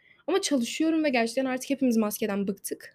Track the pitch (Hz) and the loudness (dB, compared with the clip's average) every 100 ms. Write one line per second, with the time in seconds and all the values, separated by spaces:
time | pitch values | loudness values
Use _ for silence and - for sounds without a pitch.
0 | _ _ - 370 - 285 233 - 320 320 | _ _ -2 0 2 0 0 0 2 2
1 | 311 247 226 247 262 254 - 269 262 220 | 2 2 0 0 -2 -2 -4 0 2 2
2 | 208 - 214 202 196 190 - - - | 2 -2 -4 -2 -4 -6 -8 -12 -14